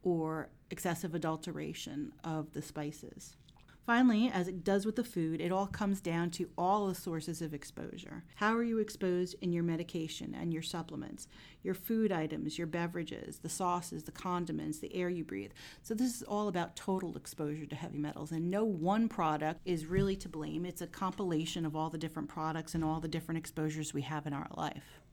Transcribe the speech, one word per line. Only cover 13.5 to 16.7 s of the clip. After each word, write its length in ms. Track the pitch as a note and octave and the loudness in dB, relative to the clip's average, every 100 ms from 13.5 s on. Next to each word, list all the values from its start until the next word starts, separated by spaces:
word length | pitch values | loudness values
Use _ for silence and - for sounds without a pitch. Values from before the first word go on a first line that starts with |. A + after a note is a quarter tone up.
| - F#3 F3 E3+ D#3+ | 0 2 2 -2 -6
the 80 | D3+ | -8
condiments, 680 | - F#3 F3+ E3+ D#3 D#3 D3+ | -6 -2 0 0 -2 -2 -4
the 160 | - | -4
air 140 | F#3 F3+ | -2 0
you 160 | F3+ | 0
breathe? 260 | D#3 F#3+ G3+ - - - | -2 -4 -6 -10 -18 -16
So 120 | - | -4
this 200 | A3 B3+ | 2 2
is 80 | A#3 | 0
all 240 | - G#3 G#3 | -2 0 2
about 300 | F3 E3+ | 0 -2